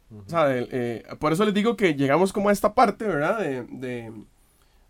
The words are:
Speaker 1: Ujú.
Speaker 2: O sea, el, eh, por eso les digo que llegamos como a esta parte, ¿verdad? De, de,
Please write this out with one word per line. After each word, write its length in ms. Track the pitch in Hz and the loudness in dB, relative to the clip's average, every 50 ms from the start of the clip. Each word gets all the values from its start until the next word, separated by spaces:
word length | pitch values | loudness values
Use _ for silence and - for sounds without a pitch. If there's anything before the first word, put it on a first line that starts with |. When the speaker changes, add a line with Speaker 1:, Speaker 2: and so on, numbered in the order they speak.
| _ _ | _ _
Speaker 1:
Ujú. 140 | 113 104 98 | -20 -20 -14
Speaker 2:
O 40 | 95 | -6
sea, 260 | - - 147 139 131 | -2 0 2 2 2
el, 140 | 123 120 - | 0 -2 -4
eh, 320 | - 127 120 120 117 107 - - 127 - | -4 -4 -4 -4 -6 -8 -10 -14 -10 -4
por 140 | 147 151 156 | -2 0 0
eso 100 | 170 214 | 2 2
les 80 | 214 190 | 2 2
digo 220 | 208 202 233 240 | 2 0 0 0
que 200 | - 208 175 156 | 2 2 2 2
llegamos 360 | 135 139 135 139 160 185 190 | 2 2 2 4 4 2 2
como 160 | - 214 196 202 | 0 0 2 2
a 40 | 208 | 2
esta 200 | 202 - 208 - | 2 2 2 4
parte, 320 | - 240 208 - - 226 | 4 4 4 2 0 -4
¿verdad? 340 | 214 175 143 147 170 220 233 | -4 -2 0 0 0 -2 -2
De, 240 | 190 151 135 127 117 | -2 -4 -4 -6 -8
de, 500 | - 139 127 131 127 123 120 117 113 113 107 101 - _ _ _ _ _ _ _ _ _ _ _ _ | -10 -12 -10 -8 -8 -8 -8 -10 -12 -14 -16 -18 -20 _ _ _ _ _ _ _ _ _ _ _ _